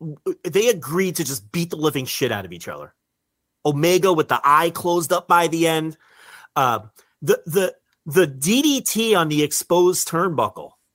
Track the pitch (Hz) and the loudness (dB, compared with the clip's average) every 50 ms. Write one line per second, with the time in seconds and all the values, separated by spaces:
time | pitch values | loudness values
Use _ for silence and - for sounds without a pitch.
0 | 160 156 147 - _ 190 180 - - 180 143 190 220 247 226 170 120 131 156 180 | -14 -14 -14 -10 _ -8 -8 -8 -10 -2 0 2 2 2 0 0 -4 -4 -2 -2
1 | 190 185 165 - 160 127 139 110 98 - - 170 170 170 - 156 151 156 - 139 | -2 -2 -2 -4 -6 -6 -6 -10 -10 -8 -6 -6 -4 -4 -4 -2 -2 -2 0 -2
2 | 131 - - - 139 120 110 101 95 87 90 82 - 87 78 73 71 - _ _ | -6 -6 -4 -4 -2 -2 -2 -4 -6 -10 -14 -14 -14 -14 -12 -14 -14 -18 _ _
3 | _ _ _ _ _ _ _ _ _ _ _ _ _ 147 147 143 156 175 185 185 | _ _ _ _ _ _ _ _ _ _ _ _ _ -2 -2 2 2 2 4 4
4 | 170 190 180 156 147 - 127 117 - 143 147 156 170 170 170 - - 175 175 175 | 4 4 2 2 2 0 0 0 4 4 4 4 4 2 -2 -2 -2 0 0 0
5 | 165 131 180 180 - - 175 175 170 160 160 165 165 165 160 160 156 160 156 - | 0 0 -2 -2 0 2 2 4 4 2 2 0 0 2 2 0 -2 -4 -8 -12
6 | _ _ _ _ - - - - - _ _ 147 135 123 113 107 104 110 _ _ | _ _ _ _ -20 -20 -20 -20 -20 _ _ 0 0 0 0 -2 -6 -12 _ _
7 | _ _ _ _ 156 143 214 - - 170 151 196 190 - - - _ _ _ _ | _ _ _ _ -2 0 0 0 -2 -2 -2 0 0 0 -2 -8 _ _ _ _
8 | _ 160 139 185 175 147 135 131 135 175 226 262 294 302 277 254 - - - 208 | _ -2 2 2 2 2 0 -4 -2 0 2 2 2 2 0 0 -2 -2 -2 -2
9 | 226 226 208 180 165 156 151 147 151 147 - - - - 170 175 180 180 180 - | 2 2 2 2 2 2 0 0 0 0 -2 -6 -2 0 2 4 4 4 2 0
10 | - - 170 165 180 190 160 123 110 101 - - 73 73 - _ _ _ | -4 -4 -2 -2 -2 -2 0 -2 -2 -2 -4 -10 -16 -18 -20 _ _ _